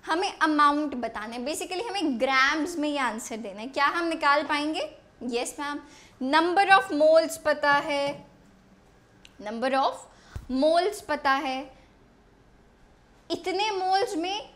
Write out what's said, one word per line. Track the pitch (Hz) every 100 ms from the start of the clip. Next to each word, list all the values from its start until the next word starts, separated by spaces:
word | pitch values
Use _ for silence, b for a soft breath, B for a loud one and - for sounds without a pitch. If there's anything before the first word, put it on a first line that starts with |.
| -
हमें | 330 392 -
amount | 311 302 294 294 302
बताना | 262 226 220 214
है, | 240 247
basically | 339 349 359 466
हमें | 392 320 233
grams | 262 269 269 311 285 339
में | 294
ये | 285
answer | 247 220 - 220
देना | 220 190
है। | 233
क्या | 285 285
हम | 339 339
निकाल | 320 294 294 311
पाएंगे? | 294 294 320 - - _ _ 247
Yes | 240 330 -
ma'am, | 285 294 B B B B
number | 254 302 339 349 381 381
of | 392 294
moles | 311 320 320 320
पता | 302 294 294 285 302
है, | 285 285 285 - _ _ _ _ _ _ _ _ _ - _
number | 202 226 247 269
of | 311 523 - B B B B
moles | 254 302 339 370 392 -
पता | 294 285
है, | 269 294 262 294 b b _ _ _ _ _ _ _ _ _ _ _ _ _ _
इतने | 339 370 370 427
moles | 381 370 381 480 359
में | 349 415 523